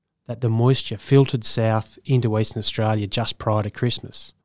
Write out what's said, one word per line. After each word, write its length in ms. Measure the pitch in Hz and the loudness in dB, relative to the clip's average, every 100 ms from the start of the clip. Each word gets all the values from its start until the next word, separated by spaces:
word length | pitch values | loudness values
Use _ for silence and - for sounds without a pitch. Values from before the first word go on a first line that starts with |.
| _ _ - | _ _ -14
that 140 | 120 | -4
the 80 | 123 | 0
moisture 480 | 113 123 131 - 110 | 2 4 2 -2 -8
filtered 480 | - 139 135 123 | 2 4 4 0
south 540 | - - 110 110 - - - | -2 0 0 0 -4 -10 -2
into 320 | 131 113 107 | 0 2 0
Eastern 220 | 110 110 | -2 -4
Australia 460 | 104 - 110 107 101 | -4 -2 0 0 -2
just 300 | 120 110 - | -2 -4 -4
prior 260 | 117 107 | -2 0
to 60 | 107 | -2
Christmas, 640 | - 123 - - - - - | -2 -2 -2 -8 -16 -18 -20